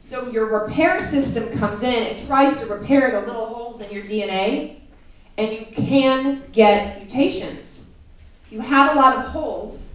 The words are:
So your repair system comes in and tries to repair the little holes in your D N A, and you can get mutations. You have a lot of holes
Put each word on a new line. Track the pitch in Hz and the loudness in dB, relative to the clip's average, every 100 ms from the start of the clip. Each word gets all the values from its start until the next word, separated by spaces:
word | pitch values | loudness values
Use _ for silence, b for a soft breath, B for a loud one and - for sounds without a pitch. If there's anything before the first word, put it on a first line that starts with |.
| - | -10
So | 254 247 | -10 -4
your | 220 214 | -2 0
repair | 214 - - 339 370 | 0 0 2 2 2
system | 359 285 269 233 214 - | 0 0 0 -2 -4 -2
comes | 208 - | -2 -2
in | 247 233 | -2 0
and | 214 - - | -2 -8 0
tries | 277 277 302 | 4 4 2
to | - | -6
repair | 202 208 277 254 | -8 2 4 4
the | 208 196 | 0 -4
little | 226 220 | -8 -8
holes | 240 233 233 | -8 -12 -12
in | 202 | -12
your | 208 | -12
D | 202 214 | -6 -6
N | 190 | -2
A, | 190 208 277 - - - b b b b - | -2 0 -2 -6 -14 -20 b b b b -4
and | 220 | -4
you | 226 - | -4 -10
can | - - 269 262 262 269 277 - | -4 2 4 4 2 0 -4 -2
get | 220 208 202 - - | 6 6 6 0 -10
mutations. | - 254 - - 156 147 - - - - - - - _ - | -8 0 0 0 -8 -12 -16 -20 -20 -20 -20 -20 -20 _ -14
You | 220 | -10
have | 247 277 285 | 0 4 4
a | 294 | 6
lot | 262 240 | 4 4
of | - | -4
holes | 320 302 - 214 - - | -6 -6 -8 -10 -14 -16